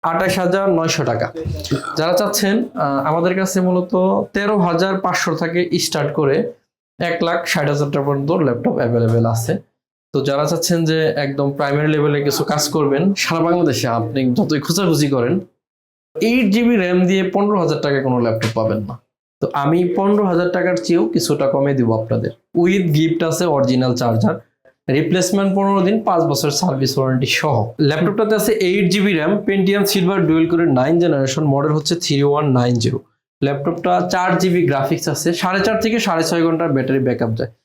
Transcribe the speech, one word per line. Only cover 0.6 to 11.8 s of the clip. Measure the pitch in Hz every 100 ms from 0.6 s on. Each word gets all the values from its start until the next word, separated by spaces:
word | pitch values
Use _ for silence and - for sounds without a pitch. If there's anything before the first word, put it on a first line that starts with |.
| 196 165
নয়শো | 165 - 131
টাকা। | 113 - 160 160 - - 139 - -
যারা | 160 180
চাচ্ছেন, | 202 202 196 214
আহ, | 123 - 151 139 139
আমাদের | 165 175 185
কাছে | 190 190 185
মূলত | 180 180 185 185 196 208 196
তেরো | 202 214 175
হাজার | 165 190 190
পাঁচশো | 185 175 - 160
থেকে | 165 170 175 180 -
স্টার্ট | 156 143 143
করে | 143 147 - - _ _ _ _
এক | 170 170 170
লাখ | 170 -
ষাট | 170 147
হাজার | 143 143
টাকা | 143 139
পর্যন্ত | 139 139 185 143
ল্যাপটপ | 117 - -
অ্যাভেলেবেল | 123 117 113 117 113 113
আছে। | - 190 - _ _ _ _
তো | 143 143
যারা | 139 151
চাচ্ছেন | 165 - 170 160
যে | 160 156 156 139
একদম | 139 139 139
প্রাইমারি | 143 143